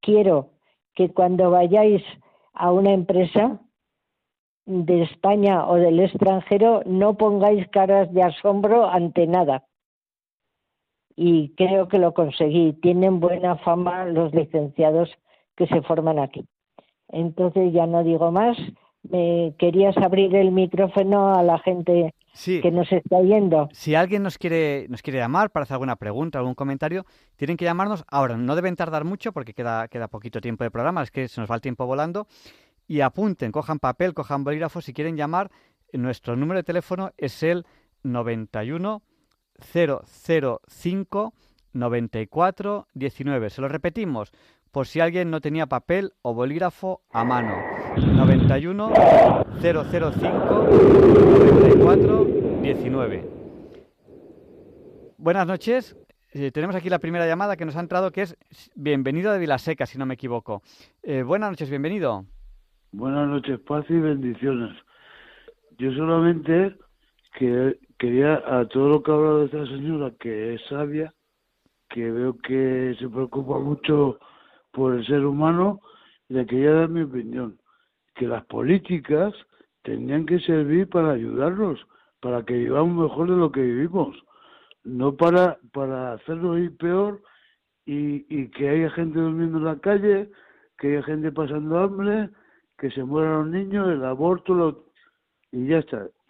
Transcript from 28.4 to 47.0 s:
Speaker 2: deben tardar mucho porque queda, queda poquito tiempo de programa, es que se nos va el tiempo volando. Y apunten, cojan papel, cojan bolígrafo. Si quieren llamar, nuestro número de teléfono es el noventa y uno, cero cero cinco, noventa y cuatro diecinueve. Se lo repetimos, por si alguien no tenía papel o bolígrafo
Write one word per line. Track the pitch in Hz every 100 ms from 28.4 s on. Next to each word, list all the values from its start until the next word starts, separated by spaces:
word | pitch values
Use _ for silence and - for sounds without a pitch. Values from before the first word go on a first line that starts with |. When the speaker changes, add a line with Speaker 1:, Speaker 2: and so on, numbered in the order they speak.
| 123 156
Speaker 2:
deben | 180 175
tardar | 165 156 156
mucho | 196 233
porque | 180 117 104
queda, | 120 113 113
queda | 123 113
poquito | 107 113 110
tiempo | 113 113
de | 120
programa, | 113 131 180
es | 131
que | - 131
se | -
nos | 107
va | 117
el |
tiempo | 131 123 127
volando. | 135 156 180 208 _ - _ _ _ _
Y | 151
apunten, | 135 - 208 185 120
cojan | 127 151 156
papel, | 135 127 185
cojan | 160 135 139
bolígrafo. | 139 151 160 175
Si | 160
quieren | 127 156 160
llamar, | 147 175 196 _ _ _ _
nuestro | 131 123 120 - 120
número | 151 190
de |
teléfono | 170 175 - 185 190 -
es | 143 -
el | 160 175 165 _ _ _
noventa | 135 123 117 113 110 113
y | 110
uno, | 160 190 214 _ _ _ _ _ _
cero | - 170 165 139 -
cero | _ - 165 135 117 _
cinco, | - 170 190 190 202 220 _ _ _ _
noventa | 131 120 120 117 117
y | 107
cuatro | 156 180 185 202 202 -
diecinueve. | 127 135 - 139 135 110
Se | -
lo | 135
repetimos, | 147 175 165 202 123 104 _ _ _ _
por | 143 127
si | 156
alguien | 165 175 170
no | 160
tenía | 147 156 151
papel | 131 - 180 196 _
o | 123 117
bolígrafo | 127 151 180 - 190 185